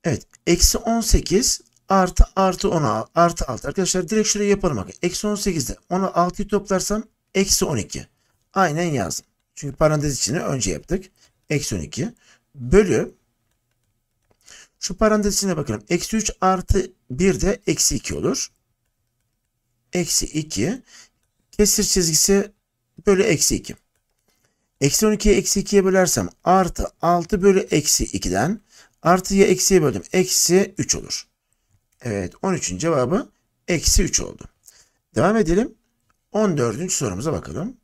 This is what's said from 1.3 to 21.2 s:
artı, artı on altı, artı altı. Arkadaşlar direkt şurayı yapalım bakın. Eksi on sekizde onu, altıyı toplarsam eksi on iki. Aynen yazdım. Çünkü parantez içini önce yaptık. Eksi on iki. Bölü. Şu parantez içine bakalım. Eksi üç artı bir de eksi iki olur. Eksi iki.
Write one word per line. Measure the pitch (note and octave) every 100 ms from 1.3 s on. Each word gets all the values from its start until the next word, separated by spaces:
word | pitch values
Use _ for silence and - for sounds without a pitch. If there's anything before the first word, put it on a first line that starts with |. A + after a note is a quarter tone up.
| F#3 C4 - _ _ _
artı, | F#3+ F3+ - - -
artı | F#3+ F3+ -
on | E3
altı, | C3+ G#2+ A2+ -
artı | E3+ E3 -
altı. | A#2 C#3
Arkadaşlar | C#3+ F3+ F#3 E3+
direkt | A3 G#3+
şurayı | G#3 G#3
yapalım | G3+ F#3+ A#2+
bakın. | F2+ -
Eksi | F3 F3 G#3
on | G#3
sekizde | G3+ E3 B2 - _
onu, | F3+ F#3+ E3+
altıyı | F3+ F3 G#3
toplarsam | G#3 G3+ F#3+ F3+ G#3 - _ _ F#3+
eksi | G3 - F#3
on | B2
iki. | - C#2 - _ _ _ _
Aynen | G3 F3+ D3+
yazdım. | F3 C#3 F2 - _ _ _ -
Çünkü | C#3+ C3+
parantez | D#3 D3+ D3 C3+
içini | - D3+
önce | A3 C3+ G#2+
yaptık. | D#2 - F3 - _ _ _ _
Eksi | D3 - G2
on |
iki. | D2+ - G3 - _ _ _ C#3
Bölü. | B2 F#3 G3+ C3+ B2 _ _ _ _ _ _ _ _ _ _ _ _ _ - - - _
Şu | - F#3+
parantez | G#3+ G#3+ G3+ F#3+
içine | G3 D#3+
bakalım. | - G#2 -
Eksi | E3+ - A3
üç | - -
artı | F#3 F#3 - G3 - _ _
bir | B2+ F#3+ -
de | F#3 - -
eksi | D3+ - C3+
iki | - D2
olur. | A#2 C4 - _ _ _ _ _ _ _ _ _ _ _ _ _ _
Eksi | F3+ D#3+ - -
iki. | D3+ D3+ G2 C3+ B3+ _ - - _